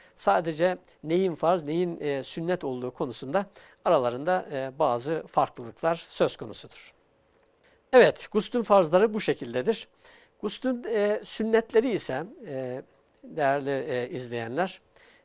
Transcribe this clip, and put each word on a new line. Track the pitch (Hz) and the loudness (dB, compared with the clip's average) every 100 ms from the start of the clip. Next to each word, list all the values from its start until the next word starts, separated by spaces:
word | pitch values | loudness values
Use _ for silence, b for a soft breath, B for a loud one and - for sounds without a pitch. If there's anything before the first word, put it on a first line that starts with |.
| b | b
Sadece | - - 196 165 151 180 180 _ b | -2 2 2 0 0 0 0 _ b
neyin | 151 175 190 | -2 0 2
farz, | 151 160 185 | 0 2 2
neyin, | 147 165 180 170 | 0 -2 -2 -4
e, | 147 139 | -4 -4
sünnet | - 175 165 180 | -6 -6 -4 -2
olduğu | 143 123 123 | -2 -6 -6
konusunda | - 143 113 131 180 202 B B B | -6 -8 -6 -4 -4 -4 B B B
aralarında, | 208 156 120 123 156 185 - | 2 4 4 -2 0 0 -2
e, | 139 135 135 | -6 -6 0
bazı | 147 120 135 160 - | 0 0 -2 -6 -2
farklılıklar | 156 135 - 120 - 165 | 0 0 -4 -14 -4 -2
söz | 170 - - 160 - | -2 -6 0 0 0
konusudur. | 117 - - - - _ _ _ _ _ _ _ b b - | -12 -14 -16 -20 -20 _ _ _ _ _ _ _ b b 6
Evet, | 254 170 - - | 8 8 4 -2
guslün | 214 - 247 | -2 -2 -4
farzları | 214 202 156 180 220 | 4 4 6 4 4
bu | 214 | 0
şekildedir. | - 139 120 123 151 214 - _ B B B - | -2 -2 -4 -4 -2 -4 -6 _ B B B -10
Guslün, | 208 - 254 240 | -8 -4 -4 -4
e, | 247 214 208 214 | -2 0 0 0
sünnetleri | 214 - 220 220 226 226 254 | -4 -4 2 2 4 2 4
ise, | 175 - 131 190 330 202 | -2 -2 -4 -6 -12 -10
e, | 131 127 127 - _ _ _ | -8 -6 -8 -12 _ _ _
değerli, | - 160 139 139 135 | -12 0 2 2 0
e, | 139 135 123 123 | -4 -2 -4 -4
izleyenler, | 127 120 120 113 135 190 - _ b b b | -8 -6 -6 -4 -4 -4 -6 _ b b b